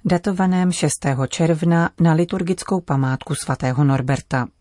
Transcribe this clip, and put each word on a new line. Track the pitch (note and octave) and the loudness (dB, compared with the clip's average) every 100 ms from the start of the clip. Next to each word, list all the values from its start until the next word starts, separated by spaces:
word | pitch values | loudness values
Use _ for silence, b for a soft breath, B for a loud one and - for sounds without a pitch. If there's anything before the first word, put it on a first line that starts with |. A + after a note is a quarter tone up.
| F3+ | 0
datovaném | F3+ G3+ F#3 F#3 F3+ F3+ | 0 0 0 0 2 0
šestého | F3 D#3 - - C3 C3 | 0 -2 -2 -2 -2 -4
června | - E3 D#3+ E3+ E3+ E3+ - | 0 0 2 2 2 2 2
na | E3 | 2
liturgickou | D#3+ F3 F#3+ F3 F3+ - F#3+ | 4 0 -2 -2 -4 -2 -4
památku | - C#3 C3 C3 - C#3+ | -2 -2 0 -2 -6 -8
svatého | - C3 B2+ B2+ | -4 -4 -2 2
Norberta. | C#3+ C3+ B2+ C3+ - C3 A#2+ _ | 2 2 0 -4 -2 -4 -4 _